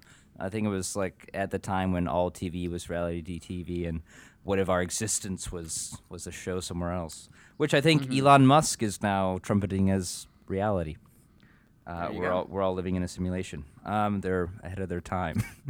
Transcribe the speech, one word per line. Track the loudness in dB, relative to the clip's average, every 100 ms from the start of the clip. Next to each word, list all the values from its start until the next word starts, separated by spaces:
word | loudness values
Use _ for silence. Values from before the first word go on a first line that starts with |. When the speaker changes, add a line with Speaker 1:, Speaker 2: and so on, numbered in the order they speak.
| -14 -20 -20 -10
Speaker 1:
I | -8
think | -4 -2
it |
was, | -2 -4 -4
like, | -6 -6 -10
at | -6 -4
the | -4
time | -2 0 0
when | 0 0
all | 0 0
T | -2 -6
V | -4 -6
was | -6 -6
reality | -4 -4 -4 -8 -12
T | -10 -10
V, | -6 -4 -4
and | -6 -8 -20 -20 -12
what | -2 0
if | 4
our | 2
existence | 2 -2 -2 -4 -4 -8 -8
was, | -10 -8 -8 -10 -14 -16
was | -14 -12
a |
show | -8 -6 -4
somewhere | -4 -4 -2
else? | -2 -6 -10 -18 -20 -18 -2
Which | 2
I | 4
think | 6 4
Speaker 2:
Mm-hmm. | 4 4 10
Speaker 1:
Elon | 10 10
Musk | 8 6 0
is | -2 0
now | 0 2 2 0
trumpeting | 0 0 2 2 2
as | 2 -2 -8 -14 _ -6
reality. | -2 0 0 -2 -8 -16 -20 -20 -20 -20 -20 _ _ -12
Uh, | -8 -6
Speaker 2:
There |
you | -4
Speaker 1:
we're | 0
Speaker 2:
go. | 0
Speaker 1:
all, | -2
we're | -2
all | 0
living | 0 -2 -2
in |
a | -2
simulation. | -4 -4 -4 -6 -10 -14 -14 -4
Um, | 0 0 0
they're | 0 -2 -2 -6
ahead | -10 -8
of | -6
their | -6
time. | -4 -4 -2 -4 -6 -8